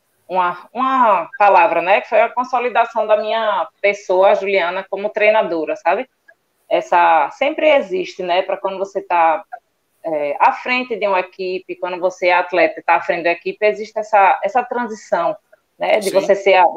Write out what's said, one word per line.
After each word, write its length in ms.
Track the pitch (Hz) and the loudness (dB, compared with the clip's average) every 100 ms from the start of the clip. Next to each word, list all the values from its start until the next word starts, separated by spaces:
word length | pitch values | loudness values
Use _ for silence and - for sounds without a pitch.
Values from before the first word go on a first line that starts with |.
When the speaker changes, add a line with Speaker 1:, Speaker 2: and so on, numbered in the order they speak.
| _ _ - | _ _ -6
Speaker 1:
uma, 400 | 269 - - - | -2 -2 -4 -10
uma 580 | 226 262 262 233 196 160 - | -6 -2 2 2 2 -2 2
palavra, 420 | 202 190 165 165 | 4 6 4 2
né? 200 | 170 220 | 2 0
Que 80 | - | 2
foi 120 | 214 | 0
a 80 | 233 | 0
consolidação 760 | 240 247 247 247 233 233 226 214 | -2 -4 -2 0 0 0 0 0
da 100 | 214 | 0
minha 520 | 214 220 220 190 160 _ | 0 -2 -2 -2 -4 _
pessoa, 540 | 202 202 - 185 196 | -2 -2 0 4 4
Juliana, 500 | 202 196 196 170 185 196 | 4 0 -2 -2 -4 -8
como 180 | 196 208 | -6 -6
treinadora, 680 | 208 208 214 185 170 151 156 | 0 2 2 0 -2 -4 -4
sabe? 320 | 165 202 254 _ _ _ _ _ - | -2 -2 -4 _ _ _ _ _ -4
Essa 600 | 170 170 175 170 165 143 | -4 0 2 4 4 2
sempre 400 | - 277 311 311 | -2 -4 0 2
existe, 540 | 285 202 185 180 - | 2 0 -6 -8 -8
né? 180 | 180 175 | -4 -2
Pra 140 | 190 190 | -2 -4
quando 200 | 196 190 | -6 -6
você 220 | 196 196 | -6 -8
tá, 440 | 196 175 165 156 - - _ _ _ _ | -2 2 2 0 -6 -20 _ _ _ _
é, 320 | 165 151 147 139 | -6 -4 -4 0
à 120 | 233 | 0
frente 440 | 254 247 254 254 214 | 0 -4 -6 -4 -4
de 100 | 202 | -2
uma 140 | 185 | -2
equipe, 560 | 180 - 185 185 - 170 | -4 -8 -8 -8 -10 -10
quando 240 | 180 175 | -10 -4
você 260 | 180 - 180 | -6 -2 0
é 80 | |
atleta 460 | 180 180 180 165 - | 0 0 0 0 -2
e 20 | |
tá 140 | - 170 | 0 0
à 40 | |
frente 220 | - 170 | 0 -4
da 80 | 165 | -2
equipe, 340 | 170 185 185 | -4 -6 -2
existe 320 | 214 196 214 - | 0 0 -6 -10
essa, 440 | 214 208 196 - | 0 4 4 2
essa 180 | 196 247 | -2 -2
transição, 760 | 247 240 233 214 - 180 160 - _ _ _ - | -4 -4 -6 -10 -6 -2 -2 -6 _ _ _ -8
né? 220 | 180 214 | 0 0
De 120 | 196 | 0
Speaker 2:
Sim. 100 | 180 | 0
Speaker 1:
você 160 | 170 196 | 2 2
ser 180 | 202 | 4
a, 120 | 185 185 | 4 4